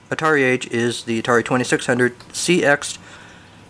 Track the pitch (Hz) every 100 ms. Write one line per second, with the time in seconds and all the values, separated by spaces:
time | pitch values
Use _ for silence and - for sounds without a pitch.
0 | - 131 156 147 131 127 - 117 120 113
1 | - 113 110 117 113 127 123 156 - 120
2 | 123 - - - - 175 135 143 - -
3 | - - - - - -